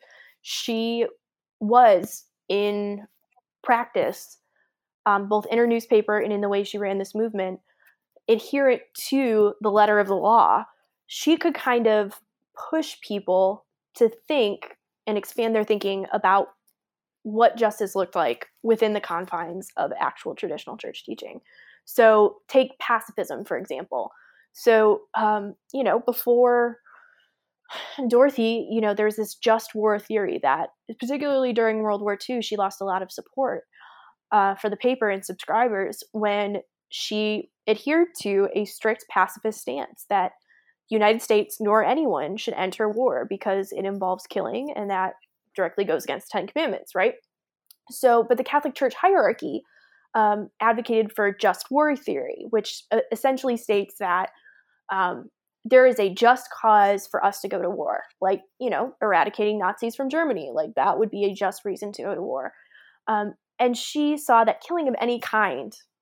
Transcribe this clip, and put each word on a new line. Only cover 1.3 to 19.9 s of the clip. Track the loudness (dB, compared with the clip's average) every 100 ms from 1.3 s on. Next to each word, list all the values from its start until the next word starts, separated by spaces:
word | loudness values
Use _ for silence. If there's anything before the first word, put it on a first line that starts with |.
| _ _ -6
was | 4 8 8 6 2 -12 _ _ -4
in | -2 0 -2 -6 -8 -14 _ _ _ _ _
practice, | 0 0 0 -2 -2 -4 -14 -20 _ _ _ _ _ _ 0
um, | 0 2
both | 0 0
in | 2
her | 2
newspaper | 2 2 2 4 0
and | 0
in | -2
the | -2
way | -2
she | -2 -4
ran | -4 -4
this | -4
movement, | -4 -4 -2 -6 -8 _ _ _ _ _ _ 0
adherent | 0 0 0 2 2 -4 -12 -2
to | 0 2 4 2 2
the | 0
letter | 4 6 4
of | 2
the |
law, | 2 4 6 6 4 0 _ _ _ -16
she | -4 0 2
could | 0
kind | -2 0 2 4
of | 2 0 -8 _ _ _ -16 -4
push | -4 -4 -10
people | -8 -6 0 2 2 0 _ _ _ 2
to | 2 0 -4
think | 0 0 -2 -12 -20 _ _ -6
and | -4
expand | -4 -4 0
their | 0
thinking | 0 -2 -2 -4 -4
about | -2 2 2 0 _ _ _ _ _ _ _
what | -6 4 4 4
justice | -2 0 -4 -2
looked | -2
like | 0 -2 -2 -8 _
within | 0 2 2
the | 0
confines | -4 -8 -6 -8 -8 -12 -12 -6
of | -4